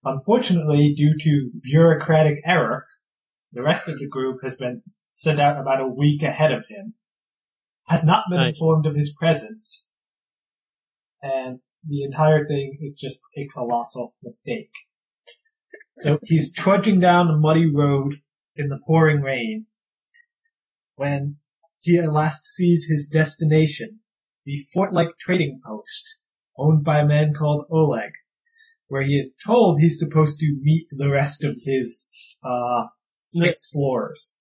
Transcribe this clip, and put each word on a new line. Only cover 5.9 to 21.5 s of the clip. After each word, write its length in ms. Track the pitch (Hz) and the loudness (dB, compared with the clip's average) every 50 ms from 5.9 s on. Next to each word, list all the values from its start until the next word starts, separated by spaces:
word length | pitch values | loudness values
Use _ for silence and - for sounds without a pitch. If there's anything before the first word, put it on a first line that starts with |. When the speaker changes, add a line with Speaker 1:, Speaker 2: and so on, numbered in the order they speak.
| 120 135 147 147 147 147 | -4 0 2 2 2 2
Speaker 1:
ahead 300 | 160 143 - - 156 151 | -4 -6 -2 0 0 0
of 120 | 123 110 - _ | 0 -2 -8 _
him, 240 | - 202 196 226 - _ _ _ _ _ _ _ _ _ _ _ _ _ _ _ _ _ _ | -20 -18 -18 -18 -20 _ _ _ _ _ _ _ _ _ _ _ _ _ _ _ _ _ _
has 180 | - 165 147 156 | -2 -2 2 2
not 200 | 156 185 - - 185 | 2 2 2 4 4
been 80 | 180 165 | 4 4
Speaker 2:
Nice. 140 | 165 160 156 | 4 2 0
Speaker 1:
informed 320 | 151 160 160 160 156 151 | 0 2 2 2 4 2
of 100 | 156 147 | 0 -2
his 200 | 147 143 - - | -2 -4 -4 -6
presence, 720 | _ 165 165 165 - - - - - - - - - - _ _ _ _ _ _ _ _ _ _ _ _ _ _ _ _ _ _ _ _ _ _ _ _ _ _ _ 147 | _ 0 0 0 0 -4 -12 -18 -20 -18 -18 -18 -18 -18 _ _ _ _ _ _ _ _ _ _ _ _ _ _ _ _ _ _ _ _ _ _ _ _ _ _ _ -10
and 360 | 135 135 131 127 127 127 123 _ _ _ _ - | -6 -6 -6 -6 -8 -14 -14 _ _ _ _ -10
the 160 | 156 143 139 139 | -8 -6 -6 -6
entire 440 | 139 139 151 156 156 156 151 147 | -6 -2 2 2 4 4 2 0
thing 300 | - 147 139 139 139 139 - | -2 -4 -6 -6 -8 -10 -14
is 120 | 156 139 - | -14 -14 -14
just 260 | - 139 123 - - _ _ _ | -14 -14 -14 -14 -16 _ _ _
a 120 | 147 139 139 | -14 -14 -14
colossal 640 | - 131 123 117 120 117 117 - - 123 117 - _ _ | -10 -10 -6 -4 -4 -4 -6 -8 -12 -12 -12 -14 _ _
mistake. 480 | - 120 - - - - 117 107 - _ _ - _ _ _ _ _ _ _ _ _ - - _ _ _ _ _ _ _ - - _ _ _ | -20 -20 -20 -16 -10 -10 -10 -10 -10 _ _ -20 _ _ _ _ _ _ _ _ _ -20 -20 _ _ _ _ _ _ _ -20 -20 _ _ _
So 220 | - - 147 147 - - | -4 -2 0 0 0 0
he's 300 | - 165 156 139 - - | 0 0 0 0 -2 -8
trudging 460 | - - 190 196 196 196 220 196 185 | -4 0 2 2 2 2 2 2 4
down 300 | 175 180 175 175 175 165 | 4 6 4 4 4 4
a 80 | 156 | 2
muddy 280 | 151 151 156 160 165 165 160 143 | 2 4 4 4 4 2 2 2
road 400 | 143 147 143 139 139 135 143 143 - _ _ _ _ _ _ _ | 2 2 2 2 0 -2 -4 -6 -8 _ _ _ _ _ _ _
in 140 | - 147 139 | -8 -6 -6
the 80 | 139 131 _ | -8 -8 _
pouring 360 | - 160 160 160 156 151 147 | 2 4 4 4 4 2 0
rain, 440 | 139 135 135 123 117 110 110 110 220 _ _ _ _ _ _ _ _ _ _ - _ _ _ _ _ _ _ _ _ _ _ _ _ _ _ | -2 -2 -4 -4 -4 -6 -6 -8 -12 _ _ _ _ _ _ _ _ _ _ -20 _ _ _ _ _ _ _ _ _ _ _ _ _ _ _
when 400 | - 139 143 143 139 139 143 143 _ _ _ | -6 -4 -4 -2 -4 -4 -8 -10 _ _ _